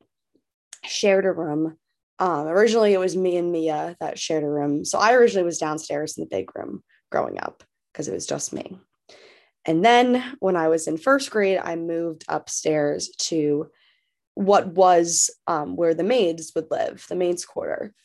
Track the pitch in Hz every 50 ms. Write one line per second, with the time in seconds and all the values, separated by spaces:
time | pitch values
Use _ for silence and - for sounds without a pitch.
0 | _ _ _ _ _ _ _ _ _ _ _ _ _ _ - - - - - -
1 | - 202 190 196 185 190 165 160 175 151 147 156 156 160 160 _ _ _ _ _
2 | _ _ _ - 185 180 160 147 151 156 170 196 214 226 220 233 214 208 196 185
3 | 185 185 165 185 185 180 175 175 175 175 170 160 160 160 151 151 160 170 175 -
4 | 160 147 - - - - 160 156 147 143 147 147 143 147 143 151 - - - -
5 | 208 226 254 254 240 220 190 190 175 170 160 - 160 151 151 156 - - 147 147
6 | 151 156 - 160 160 - - 95 - - - - - - - - - _ _ _
7 | _ - - - - 53 50 50 - - - _ _ _ _ _ _ _ - -
8 | - - 92 82 - - 143 143 - - - - - - 190 - _ _ _ _
9 | _ _ - - - - _ _ _ _ _ _ - 160 160 165 190 233 240 240
10 | 247 247 247 254 247 - - - - 190 185 170 160 160 165 160 - 160 156 156
11 | - 269 277 269 269 - - 214 196 190 190 - - 170 170 165 165 170 165 165
12 | 170 170 160 156 - - 156 151 - - - - - 160 156 151 147 147 151 180
13 | - - - - - - 170 160 147 147 147 147 160 - _ _ _ _ _ _
14 | _ _ _ _ _ _ - 202 202 190 202 180 - 185 165 185 185 180 175 170
15 | 170 170 165 - - - - _ _ - 170 151 147 175 - - 170 165 160 165
16 | 175 208 254 247 196 165 165 165 160 - - 165 160 160 - - - - - -
17 | - - 180 180 180 175 175 175 - - - - - 76 - - - 214 - _